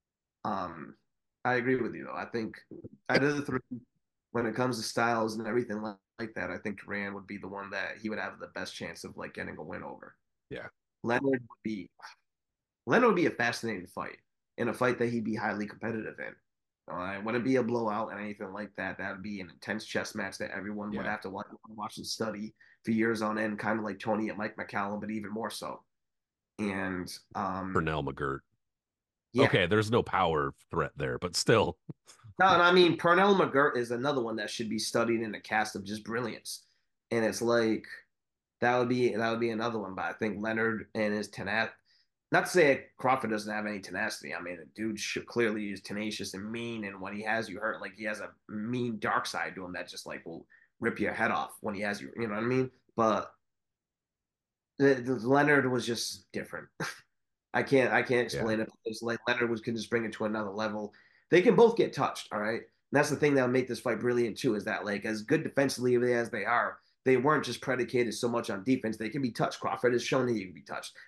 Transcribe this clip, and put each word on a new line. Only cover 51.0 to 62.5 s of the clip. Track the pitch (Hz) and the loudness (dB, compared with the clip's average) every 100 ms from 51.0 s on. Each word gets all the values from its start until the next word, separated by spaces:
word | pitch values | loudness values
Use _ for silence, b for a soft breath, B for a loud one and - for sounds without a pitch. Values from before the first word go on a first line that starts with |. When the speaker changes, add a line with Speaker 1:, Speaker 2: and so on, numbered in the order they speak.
| 98 | -2
Speaker 1:
head | 101 113 | 0 0
off | 87 69 - | 0 -4 -6
when | 110 98 | -8 -4
he | |
has | 104 101 | -4 -6
you, | 65 - | -8 -6
you | 117 | -4
know | 104 | -2
what | |
I | 117 | 0
mean? | 127 127 b b - | 2 0 b b 2
But | 113 98 - - _ _ _ _ _ _ _ _ _ _ _ _ _ - | 4 4 0 -12 _ _ _ _ _ _ _ _ _ _ _ _ _ 4
the, | 139 127 | 4 6
the | 120 123 | 2 0
Leonard | 113 139 147 143 127 | 4 6 6 6 4
was | 127 113 | 0 0
just | 113 - - - | -2 -4 -8 -10
different. | 101 - 85 - | -10 -8 -12 -12
<laughs> | - - - _ _ _ _ _ | -8 -8 -10 _ _ _ _ _
I | 123 | -2
can't, | - 135 120 | 4 4 6
I | 113 | 4
can't | 120 123 113 | 4 2 2
Speaker 2:
Yeah. | 135 | 0
Speaker 1:
explain | 113 110 | 0 0
it. | 110 - 113 | -2 -8 -10
It's | 110 | -6
like | 117 117 120 | -4 -2 0
Leonard | 123 117 | 2 2
was, | 113 | 0
can | 113 113 | -2 -4
just | 98 | 0
bring | 120 110 | -2 -2
it | |
to | 104 107 | -2 -2
another | 110 104 | -2 -4
level. | 98 110 107 104 b b b b | -2 -2 -4 -8 b b b b
They | 170 | 6
can | 220 180 | 8 10
both | 233 - | 8 8
get | 143 | 0
touched, | - 123 - - | 2 -2 -2 -6
all | 107 | -4
right? | 107 | -2